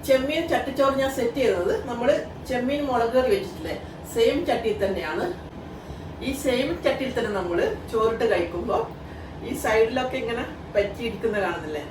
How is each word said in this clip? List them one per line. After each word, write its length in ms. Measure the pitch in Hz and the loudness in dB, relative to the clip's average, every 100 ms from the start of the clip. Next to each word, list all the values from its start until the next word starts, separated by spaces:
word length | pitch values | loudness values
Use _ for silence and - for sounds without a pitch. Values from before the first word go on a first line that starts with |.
| - | 4
ചെമ്മീൻ 360 | 262 269 311 320 | 4 4 0 0
ചട്ടിച്ചോറ് 420 | - 277 262 277 269 | 0 0 2 2 4
ഞാൻ 100 | 269 269 | 0 0
സെറ്റ് 240 | 233 277 | 0 2
ചെയ്തത് 300 | 233 185 175 - 262 | 2 4 2 0 -2
നമ്മള് 260 | 240 247 302 - - - | 0 4 2 0 -10 -4
ചെമ്മീൻ 320 | 247 254 294 285 | 0 0 0 2
മുളക് 240 | 240 233 254 | 2 4 4
കറി 140 | 254 | 4
വെച്ചിട്ടില്ലേ, 400 | 196 - - 160 - - - - | 2 0 -8 -8 -8 -8 -14 -6
സെയിം 240 | 233 233 - - | 4 4 4 0
ചട്ടിയിൽ 300 | - 220 202 | 0 0 0
തന്നെയാണ്. 400 | 196 185 170 180 180 - - - - - - - - - 247 | 0 0 -2 -2 -4 -4 -10 -14 -14 -14 -12 -12 -12 -6 -6
ഈ 40 | 277 | -2
സെയിം 240 | 269 247 294 339 | 0 2 0 2
ചട്ടിയിൽ 280 | 277 269 254 240 | 0 2 0 -2
തന്നെ 160 | 214 196 | 0 -2
നമ്മള് 260 | 175 170 220 - - | 0 0 0 -2 -2
ചോറിട്ട് 360 | 226 220 - 226 | 2 2 2 2
കഴിക്കുമ്പോ 460 | 180 170 - - - 151 - - - - - - | 2 0 -4 -2 -2 -2 -8 -12 -12 -12 -10 -8
ഈ 20 | - | -4
സൈഡിലൊക്കെ 520 | 226 220 226 254 254 262 | 2 4 4 2 -2 -2
ഇങ്ങനെ 220 | 226 233 - - - | -2 -4 -6 -8 0
പറ്റിയിരിക്കുന്ന 600 | 208 202 - 233 196 226 208 | 0 0 -2 -6 0 0 2
കാണുന്നില്ലേ 400 | 180 165 151 147 147 | 0 -2 -4 -6 -8